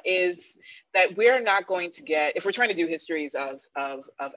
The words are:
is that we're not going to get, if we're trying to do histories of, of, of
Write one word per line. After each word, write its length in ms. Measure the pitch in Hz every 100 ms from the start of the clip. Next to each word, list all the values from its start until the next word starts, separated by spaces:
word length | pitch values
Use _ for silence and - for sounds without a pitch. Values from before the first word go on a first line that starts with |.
is 520 | 185 185 180 175 - - - - _ 190
that 200 | 185 185
we're 240 | 233 262
not 280 | 220 196 190
going 240 | 180 175
to 100 | -
get, 340 | 135 151 151 175
if 100 | 190
we're 60 |
trying 180 | 220 233
to 60 | 175
do 120 | 165
histories 480 | 160 - 156 147 135
of, 240 | 135 135 _ 139
of, 240 | 139 135 - -
of 120 | 180